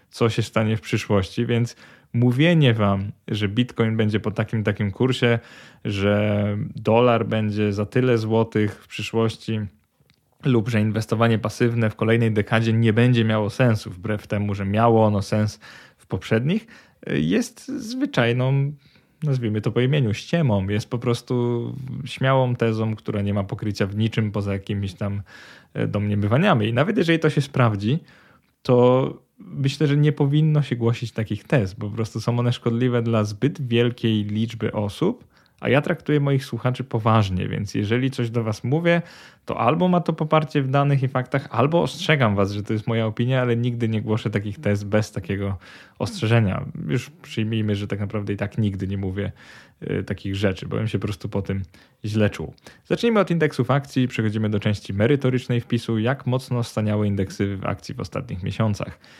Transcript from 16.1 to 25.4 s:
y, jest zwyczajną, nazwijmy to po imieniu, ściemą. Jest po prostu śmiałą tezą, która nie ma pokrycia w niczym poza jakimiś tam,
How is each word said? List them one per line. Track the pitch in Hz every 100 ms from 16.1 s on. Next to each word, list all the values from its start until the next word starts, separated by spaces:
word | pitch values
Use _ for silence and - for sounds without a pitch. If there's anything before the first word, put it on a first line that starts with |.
| 92 - 110 135 214 - - - _ -
y, | 143
jest | 160 220 - - -
zwyczajną, | - 220 254 285 143 117 123 131 139 139 147 _ _ _ _
nazwijmy | 151 127 113 104
to | 107
po | 120
imieniu, | 127 147 113
ściemą. | 98 - 170 143 101 95
Jest | 104 -
po | 120
prostu | 123 120 - 123 120 120 120 120 127 135 -
śmiałą | - 135 135 127 123
tezą, | 117 110 113 107
która | - 104
nie | 101
ma | 101
pokrycia | 98 104 107 95 95
w | 104
niczym | 110 117 107
poza | 104 101
jakimiś | 98 - 101 98
tam, | - 101 101 - -